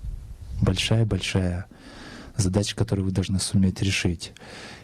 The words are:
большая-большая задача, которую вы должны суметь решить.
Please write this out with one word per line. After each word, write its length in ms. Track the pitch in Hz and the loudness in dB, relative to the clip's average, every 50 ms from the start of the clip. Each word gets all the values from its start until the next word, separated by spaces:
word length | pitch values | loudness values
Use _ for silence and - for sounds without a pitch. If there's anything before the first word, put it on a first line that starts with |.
| - - - - - - - - - - - - | -8 -8 -8 -8 -10 -14 -14 -14 -10 -6 0 2
большая-большая 1040 | - - 95 - - - 113 113 113 104 98 90 - - - 95 90 87 87 92 - - - - - - - - - - - - - - - | 2 2 2 2 2 2 4 4 4 2 2 -2 -2 0 0 2 2 2 0 -2 -6 -10 -14 -20 -20 -20 -18 -18 -16 -16 -16 -16 -16 -10 -2
задача, 380 | - 98 90 92 101 101 - - | 0 0 4 4 2 2 2 0
которую 300 | - 107 - 101 98 95 | -2 0 0 2 0 0
вы 80 | 95 | 0
должны 260 | 92 101 90 - 95 90 | 0 0 0 0 0 0
суметь 440 | - - - 101 95 92 90 - | 0 2 4 4 4 4 4 2
решить. 500 | 101 98 98 - - 92 85 - - - - - - - - - - - - - | 0 2 2 2 2 0 0 0 -6 -14 -14 -18 -18 -18 -16 -16 -16 -16 -16 -14